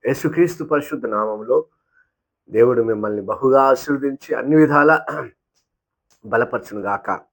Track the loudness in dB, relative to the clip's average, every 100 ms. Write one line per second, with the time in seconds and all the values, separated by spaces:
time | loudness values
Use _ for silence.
0 | -4 -2 -2 0 0 0 -4 -2 -2 -8
1 | -4 -4 -4 -6 -2 -2 -2 _ _ _
2 | _ _ _ _ _ 2 4 4 0 -2
3 | -4 -6 -6 -2 2 4 4 2 0 -4
4 | -4 -8 -6 -6 2 4 6 6 4 2
5 | 0 -10 -12 _ _ _ _ _ _ _
6 | _ _ -4 -2 -2 -4 -8 -8 -6 -6
7 | -6 -8 _